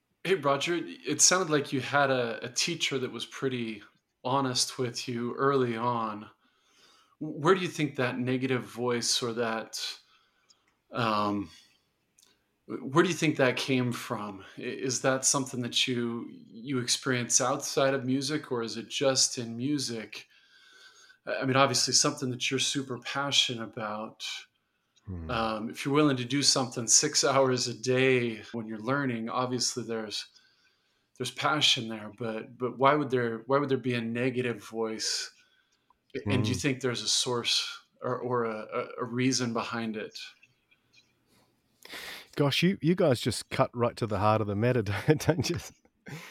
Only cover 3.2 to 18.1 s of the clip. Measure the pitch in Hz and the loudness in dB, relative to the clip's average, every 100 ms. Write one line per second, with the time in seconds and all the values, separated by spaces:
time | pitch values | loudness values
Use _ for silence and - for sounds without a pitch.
3.2 | - - 135 123 113 104 - _ _ _ | -10 -4 -2 -2 -4 -8 -12 _ _ _
4.2 | 123 139 135 120 - - 123 120 - 120 | 0 2 2 0 -2 -2 -4 -4 -6 -4
5.2 | 120 - 139 139 123 113 123 120 110 104 | -4 0 2 4 2 0 0 0 -2 -6
6.2 | 107 _ _ _ _ _ _ _ _ - | -12 _ _ _ _ _ _ _ _ -12
7.2 | 156 - 151 190 175 - 147 - 123 123 | -10 0 4 4 2 -2 -2 0 -2 0
8.2 | 123 127 131 123 101 117 123 120 113 - | 0 0 0 -2 -4 -4 -2 0 0 0
9.2 | 120 113 113 110 - - - - _ _ | -2 -2 -2 -2 -6 -8 -10 -10 _ _
10.2 | _ _ _ _ _ _ _ - 113 107 | _ _ _ _ _ _ _ -2 0 2
11.2 | 104 101 92 - - _ _ _ _ _ | 0 -2 -6 -12 -20 _ _ _ _ _
12.2 | _ _ _ _ - 147 123 139 180 165 | _ _ _ _ -12 -10 0 4 4 4
13.2 | 160 151 127 123 - 131 123 117 - 113 | 2 4 2 2 0 2 0 -2 -6 -6
14.2 | 104 98 - - 120 107 131 123 135 131 | -8 -12 -14 -12 -10 -6 -4 0 0 2
15.2 | - 143 131 127 120 - - 120 120 117 | 2 0 -2 -4 -4 0 0 0 -2 -4
16.2 | - - - 110 127 127 123 - 139 127 | -8 -14 -18 -14 -4 -2 0 -2 0 -2
17.2 | 117 - 123 147 - - 135 135 123 | 0 0 2 -2 -2 0 2 2 0